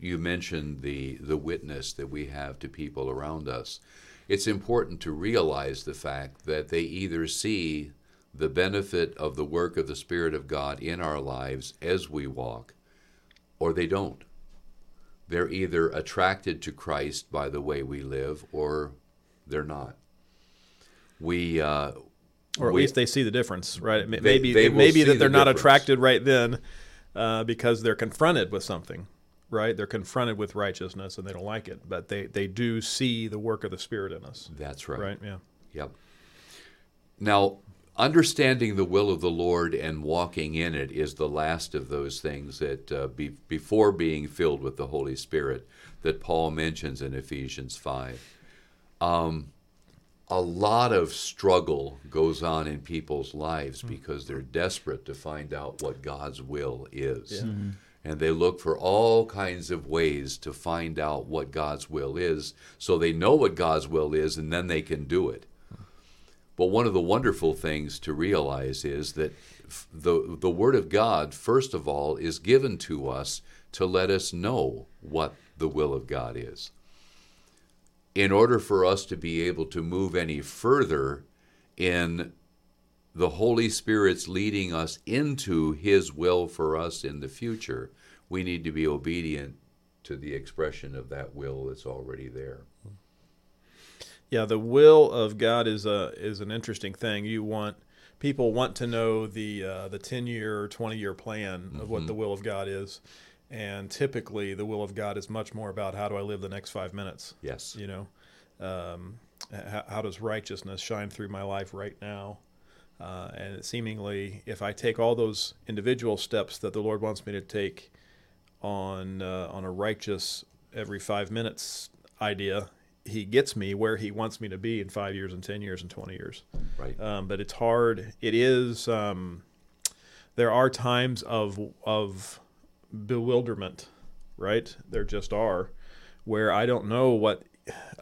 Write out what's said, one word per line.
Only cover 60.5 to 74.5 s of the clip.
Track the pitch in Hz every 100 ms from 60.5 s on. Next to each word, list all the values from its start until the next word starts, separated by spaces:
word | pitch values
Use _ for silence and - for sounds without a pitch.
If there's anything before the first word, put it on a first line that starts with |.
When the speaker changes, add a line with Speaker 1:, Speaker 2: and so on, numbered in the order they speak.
Speaker 1:
find | 69 85 82 82 78
out | 76 73 -
what | 78 67
God's | 76 76 71 -
will | 76 69 80
is, | 90 78 73 - - -
so | - 85
they | 85
know | 80 98 151
what | 107 82
God's | 85 78 69
will | 80 76
is, | 78 78 78
and | 78
then | 85 90
they | 80
can | 78 73 69
do | 90 71
it. | 57 - - - - - - - - - - _ -
But | 92
one | 107 120
of |
the | 92
wonderful | 85 110 110 - 80
things | 78 80 76 73 -
to | -
realize | 76 92 90 69 67 67 65 73
is | 71 73
that | 76 76 - - - -
f-, | - -
the, | 80 85 82 87 80
the | 90
Word | 87 117 117
of | 78
God, | 101 113 87 73
first | - - 127 131
of | 87 73
all, | 71 73 78
is | 82 78
given | 85 131 135 92
to | - 73 65
us | 65 67 - - - -
to | - 92
let | 92 92
us | 95 -
know | 87 101